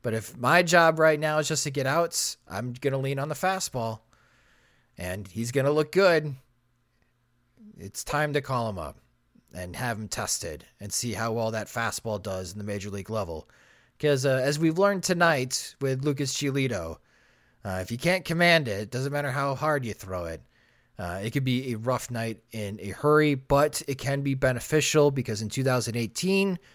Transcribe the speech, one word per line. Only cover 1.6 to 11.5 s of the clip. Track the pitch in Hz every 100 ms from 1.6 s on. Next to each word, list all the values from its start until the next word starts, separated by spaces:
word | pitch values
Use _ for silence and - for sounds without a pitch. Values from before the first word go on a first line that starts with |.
to | 151
get | 139 131
outs, | 151 170 - - - _
I'm | 95 123
gonna | 123 143 135
lean | 135 139
on | 143
the |
fastball, | 147 185 190 - 131 113 110 _ _ _ _ _ _ _ _ _ -
and | 90 95 95
he's | 113 117
gonna | 131 135
look | 151 151
good. | 180 190 165 151 131 _ _ _ _ _ _ _ _ _ _ _ _ 214 -
It's | 98 -
time | - 143 151
to | 147
call | 135 127 113
him | 95
up | 73 - _ _ _ _ _
and | - 90 85
have | 127 107
him | 107
tested | - 101 - 90 73 - _
and | 101
see | - 123
how | 104 113
well | 110 110